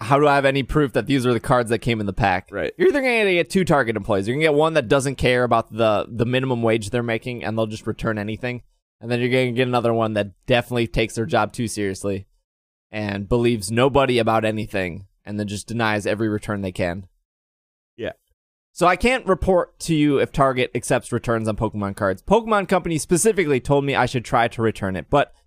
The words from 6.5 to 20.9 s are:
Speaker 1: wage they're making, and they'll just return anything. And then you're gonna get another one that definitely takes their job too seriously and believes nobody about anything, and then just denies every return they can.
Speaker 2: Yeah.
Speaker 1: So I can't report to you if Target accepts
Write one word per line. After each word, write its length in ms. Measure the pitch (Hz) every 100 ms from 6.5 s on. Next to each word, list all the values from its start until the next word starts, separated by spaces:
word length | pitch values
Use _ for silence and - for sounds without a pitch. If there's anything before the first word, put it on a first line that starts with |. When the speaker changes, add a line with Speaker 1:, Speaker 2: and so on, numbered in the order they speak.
| 120
Speaker 1:
wage 280 | 113 113 101
they're 120 | 120
making, 400 | 120 113 127 117
and 140 | 82 113
they'll 100 | 110
just 200 | 107 113
return 320 | - 117 107
anything. 440 | 104 107 123 123 - _ _ _
And 100 | 113
then 80 | 120
you're 100 | 123
gonna 220 | 131 127
get 140 | 120 127
another 280 | 123 117
one 180 | 113 110
that 200 | 107 101 - -
definitely 400 | 120 - 123 113
takes 260 | - 113
their 120 | 117 107
job 260 | 117 107
too 160 | - 110
seriously 580 | 110 98 98 101 95 - _ _ _ _ _ _
and 380 | 107 104 101 101
believes 420 | 120 120 117 95
nobody 480 | 113 135 123 135 120
about 260 | 113 113
anything, 600 | 110 110 98 101 90 95 98 _
and 140 | 101 104
then 80 | 101
just 180 | 104 -
denies 400 | 110 110 107 104
every 220 | 104 110
return 320 | 104 - 101
they 120 | 95
can. 340 | - 90 90 92 _ _ _ _ _ _ _ _ -
Speaker 2:
Yeah. 160 | 107 - _ _ _ _ _
Speaker 1:
So 140 | - 175
I 100 | 180
can't 280 | 240 262 185
report 520 | 185 185 180 - -
to 140 | -
you 240 | 156 147 131
if 140 | 120
Target 380 | - 135 127 123
accepts 380 | 123 -